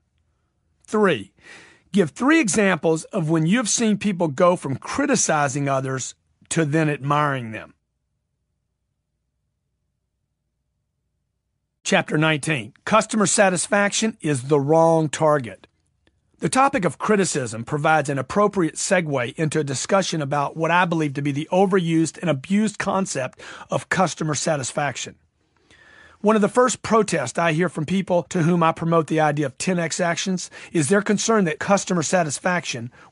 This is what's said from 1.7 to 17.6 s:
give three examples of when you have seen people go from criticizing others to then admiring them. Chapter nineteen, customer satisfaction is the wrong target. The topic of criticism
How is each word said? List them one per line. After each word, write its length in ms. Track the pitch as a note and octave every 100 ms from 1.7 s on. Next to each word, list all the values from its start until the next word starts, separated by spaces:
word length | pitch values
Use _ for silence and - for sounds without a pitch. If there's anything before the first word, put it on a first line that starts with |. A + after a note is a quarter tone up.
| _ _
give 180 | G3+ E3+
three 300 | - B3+ D#4+
examples 640 | B3 F#3 G3+ F3 E3+ D#3+
of 260 | - A3 D#3
when 160 | E3 D#3
you 100 | A3
have 120 | A3+
seen 280 | - A3+ G3+
people 320 | G#3 F3+ E3+
go 260 | C3 F3
from 220 | C#3 C#3 C3
criticizing 920 | - - D4 B3+ - D#3+ C#3+ C3+ C#3
others 460 | C3+ C3 C3 - - _ _ -
to 140 | -
then 240 | D#3 D#3 D#3
admiring 600 | C#3+ C3+ D3 D3 C3+ A#2
them. 220 | G#2+ D#2 _ _ _ _ _ _ _ _ _ _ _ _ _ _ _ _ _ _ _ _ _ _ _ _ _ _ _ _ _ _ _ _ _ _ _ _ _ _ _ _ _
Chapter 360 | - F#3+ - D#3
nineteen, 560 | D#3 D#3 C3 D3+ G#2 -
customer 420 | - G#3+ G#3+ A3 F#3+
satisfaction 920 | - G3 F3 - G3+ G3+ - A3 A3
is 240 | D#3 C#3+
the 160 | C3 D3
wrong 480 | C#3 D#3+ E3 E3 D#3
target. 600 | - D#3+ D3+ A#2 F#2+ - _ _ _ _ _ _ _
The 100 | -
topic 360 | C4 C#4 C4+
of 140 | F3 -
criticism 640 | - G#3+ F3 D3 B2 A2